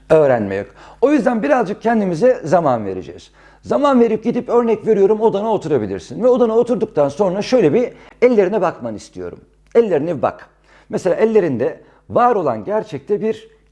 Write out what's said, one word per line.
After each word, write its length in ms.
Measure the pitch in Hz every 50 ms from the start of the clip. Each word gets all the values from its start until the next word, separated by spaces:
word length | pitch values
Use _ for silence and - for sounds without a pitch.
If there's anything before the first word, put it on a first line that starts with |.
| _ -
öğrenme 460 | 160 160 147 135 123 113 101 98 98
yok. 120 | 101 98 - - - - - - -
O 100 | 240 277
yüzden 320 | 302 269 196 254 240 214 220
birazcık 380 | - 269 247 208 170 208 -
kendimize 600 | - 226 240 214 202 185 170 151 233 254 247 - -
zaman 420 | 143 170 170 156 139 123 113 104
vereceğiz. 460 | 98 92 92 78 82 90 - - - _ _ - - _ _
Zaman 380 | - - 220 247 285 285 262 240
verip 240 | 233 220 220 214 -
gidip 260 | 240 214 240 240 -
örnek 380 | 233 240 240 226 214 214 -
veriyorum 340 | 220 214 202 196 196 220 208
odana 320 | 226 220 156 196 214 226 208
oturabilirsin. 720 | - - 147 151 120 104 92 98 90 - - 127 170 226
Ve 40 |
odana 300 | 254 240 254 247 220 220
oturduktan 520 | 226 240 220 247 180 220 - - 151 143 143
sonra 320 | - - 208 180 180 208
şöyle 320 | - - 247 247 175 147 170
bir 160 | 233 247 - - - - - - -
ellerine 400 | 226 254 240 202 190 185 220 196
bakmanı 360 | 185 160 - - 120 117 107
istiyorum. 420 | 98 - - - 92 90 87 - - - _ _ _ _ _ -
Ellerine 420 | 233 233 202 170 139 147 175 165
bir 40 | 120
bak. 280 | 95 104 - - - - _ _ _ _ _ _ _ -
Mesela 260 | - 151 - 180 165
ellerinde 640 | - 220 226 220 208 180 151 127 104 131 156 - - - _ _ _ _ -
var 260 | 98 226 240 247 233
olan 280 | 196 160 135 113 110 95
gerçekte 580 | 185 208 214 - - 147 131 - - 208 196
bir 280 | 208 220 220 - - - _ _ _ _